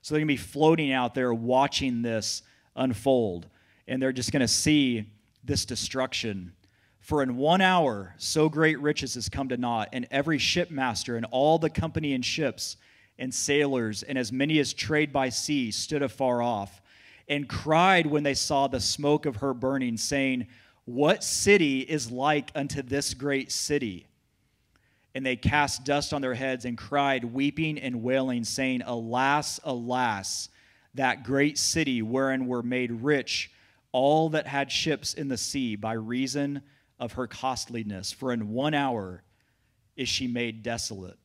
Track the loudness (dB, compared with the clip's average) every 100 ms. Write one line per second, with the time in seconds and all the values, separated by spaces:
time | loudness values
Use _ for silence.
0 | 0 0 2 0 -2 4 6 6 2 0
1 | 0 0 0 0 2 2 2 0 -2 -2
2 | -2 -2 -4 -8 _ _ _ -4 -2 0
3 | 2 2 2 -4 -12 _ _ _ -8 -2
4 | -2 -2 -2 0 2 2 4 4 4 0
5 | -6 _ _ _ -4 -4 -2 -6 -4 -2
6 | -2 -2 -4 -6 -10 -18 _ _ _ _
7 | -2 0 0 0 4 6 6 6 4 0
8 | -8 -10 -2 2 4 6 4 4 0 0
9 | -4 -6 -6 -4 -4 -2 0 -2 -2 -6
10 | -2 -2 0 0 2 0 -2 -2 -2 -2
11 | -4 -6 -2 2 4 4 2 0 -2 -2
12 | -2 -2 -2 -2 -2 -4 -10 -10 _ _
13 | _ -10 -6 -4 2 2 2 0 -2 -4
14 | -6 -4 -4 -2 2 2 0 -4 0 2
15 | 2 0 0 -2 -2 0 0 -4 -4 -2
16 | -2 0 0 2 0 -2 -4 -12 _ -20
17 | -20 -20 -4 -4 -2 -6 2 6 6 6
18 | 4 2 2 0 0 0 2 0 -2 0
19 | 2 2 2 -2 -4 -2 -2 0 -2 -2
20 | -2 0 0 -2 -4 -12 _ _ -8 2
21 | 2 2 -2 0 6 6 6 2 0 -2
22 | -2 0 2 2 -2 -6 -4 -6 -4 -2
23 | -2 -4 -2 -2 -2 -6 -2 0 -2 -6
24 | -16 _ _ _ _ _ _ _ _ _
25 | _ -2 0 2 2 4 2 0 0 0
26 | 0 -2 -2 -2 -4 -4 -6 -8 -2 0
27 | 2 0 -2 0 0 0 -2 -2 -4 -4
28 | 0 2 2 -2 -2 -2 -2 -2 -4 -6
29 | -2 2 4 2 0 -8 -6 -6 -2 0
30 | 0 0 -4 -8 -10 _ _ _ _ 0
31 | 0 0 0 2 2 2 0 0 2 0
32 | 0 0 0 0 -2 -2 -2 -2 -2 -2
33 | 2 2 2 -6 -6 _ _ _ _ 2
34 | 4 4 4 0 -2 -4 -2 -2 0 -2
35 | -4 -6 -4 -4 -4 -4 -4 -4 -4 -4
36 | -4 -2 -2 -2 -2 -4 -10 _ _ _
37 | -8 -6 -8 -4 -4 -4 -6 -6 -6 -6
38 | -8 -6 -4 -4 -4 -2 0 0 0 -2
39 | -6 -12 _ _ _ _ _ _ _ -8
40 | -4 -2 -2 -2 -4 -4 -6 -6 -6 -10
41 | -14 -18